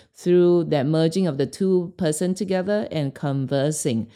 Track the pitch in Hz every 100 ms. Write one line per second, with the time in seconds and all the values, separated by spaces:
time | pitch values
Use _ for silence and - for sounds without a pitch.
0 | _ - 180 180 175 175 156 151 135 160
1 | 165 190 180 139 135 - 190 185 175 -
2 | 165 156 180 185 190 185 185 208 - 160
3 | 139 - 147 139 131 139 143 151 147 113
4 | 110